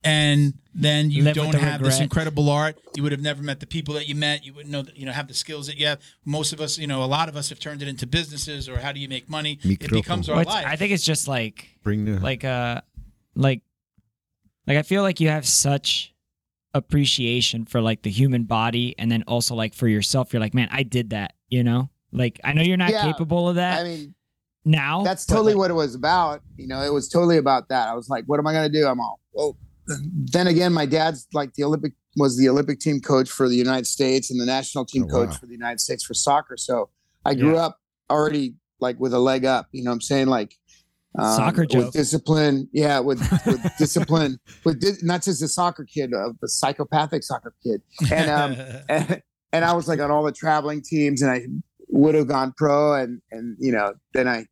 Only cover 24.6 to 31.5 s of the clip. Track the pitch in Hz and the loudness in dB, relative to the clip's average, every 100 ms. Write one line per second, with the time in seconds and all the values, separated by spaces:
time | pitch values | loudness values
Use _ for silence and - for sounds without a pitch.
24.6 | 156 156 139 165 196 190 - 214 220 202 | 0 2 2 0 -2 -2 0 4 4 4
25.6 | 190 165 147 123 147 180 165 147 - - | 2 2 -2 -2 2 2 2 -2 -12 -16
26.6 | 131 131 143 143 - 170 175 165 139 131 | -10 -4 0 -2 0 2 4 4 4 2
27.6 | 107 131 113 117 113 131 117 147 151 160 | 0 -2 -2 -4 -4 -6 0 0 2 0
28.6 | 151 151 143 123 110 104 _ - 147 - | 2 2 2 2 -4 -10 _ -4 -4 -4
29.6 | - _ - 143 147 175 131 175 180 165 | -20 _ -10 -8 -6 -4 0 2 4 4
30.6 | 180 170 143 160 160 143 - 151 139 | 4 2 2 2 0 -2 -6 -4 -4